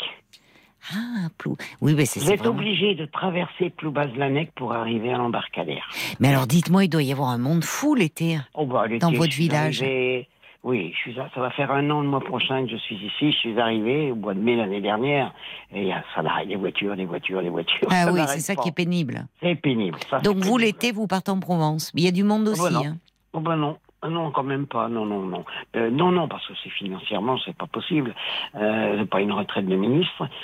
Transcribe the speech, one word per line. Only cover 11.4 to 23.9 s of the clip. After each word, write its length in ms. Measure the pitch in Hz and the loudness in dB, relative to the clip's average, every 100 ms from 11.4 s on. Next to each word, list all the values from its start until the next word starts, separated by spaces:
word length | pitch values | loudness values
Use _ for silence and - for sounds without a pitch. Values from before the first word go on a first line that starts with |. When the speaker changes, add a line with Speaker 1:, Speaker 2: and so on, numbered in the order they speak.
Speaker 2:
va 100 | 123 | -4
faire 200 | 143 131 | -2 0
un 180 | 139 147 | 2 2
an 120 | 151 | 2
le 60 | 143 | 2
mois 120 | 135 | 0
prochain 440 | - 123 - 131 | -2 -4 0 0
que 60 | 120 | -2
je 40 | 113 | -4
suis 200 | - 104 | -8 -8
ici. 340 | 101 - 151 | -8 0 2
Je 40 | - | 2
suis 240 | 117 107 | 0 2
arrivé 500 | 113 110 110 143 147 | 2 2 2 0 0
au 60 | 113 | -2
mois 180 | 104 | -2
de 60 | 98 | 0
mai 160 | 117 117 | 2 2
l'année 240 | 101 101 | 2 0
dernière. 520 | 101 107 139 143 120 - - - - | 0 0 2 2 0 -6 -16 -16 -10
Et, 200 | 98 95 | -4 -2
euh, 40 | 87 - - | -2 -6 -4
ça 60 | |
n'arrête, 260 | 78 78 95 | -2 -2 -4
des 80 | 98 | -4
voitures, 400 | 92 - 101 98 | -2 -2 -4 -4
des 80 | |
voitures, 380 | 90 87 - 95 | -4 -6 -4 -2
des 60 | 87 | -2
voitures. 400 | 87 85 - - | -2 -2 0 2
Speaker 1:
Ah 140 | 180 175 | 4 4
Speaker 2:
Ça 60 | |
Speaker 1:
oui, 60 | 175 | 4
Speaker 2:
n'arrête 160 | 143 | 2
Speaker 1:
c'est 60 | 143 | 0
ça 140 | 147 196 | -2 -2
Speaker 2:
pas. 60 | |
Speaker 1:
qui 60 | 175 | -2
est 40 | |
pénible. 540 | 156 175 175 139 - - - | -2 0 0 -2 -4 -10 -4
Speaker 2:
C'est 140 | 175 156 | -2 0
pénible. 420 | 143 113 92 76 - | 0 0 0 -4 -4
Ça, 80 | 135 | 0
Speaker 1:
Donc 200 | 202 196 | 2 2
Speaker 2:
c'est 100 | 190 | 2
Speaker 1:
vous, 80 | 240 | 4
Speaker 2:
pénible. 60 | |
Speaker 1:
l'été, 300 | 226 - 240 | 2 2 -2
vous 140 | 214 208 | -2 -2
partez 220 | 185 196 | -2 0
en 80 | 190 | -2
Provence. 520 | 165 175 151 156 - | 0 2 2 0 -2
Il 80 | - | 2
y 60 | 185 | 2
a 40 | |
du 100 | 180 | 4
monde 240 | 202 214 214 | 4 4 2
Speaker 2:
Oh, 40 | 196 | 2
bah 60 | |
Speaker 1:
aussi, 80 | 175 | 2
Speaker 2:
non. 100 | - 147 | 2 0
Speaker 1:
hein. 100 | 165 _ _ _ | -6 _ _ _
Speaker 2:
Oh, 80 | 160 | -4
bah 160 | 160 160 | 0 2
non. 200 | 151 156 _ | 0 -4 _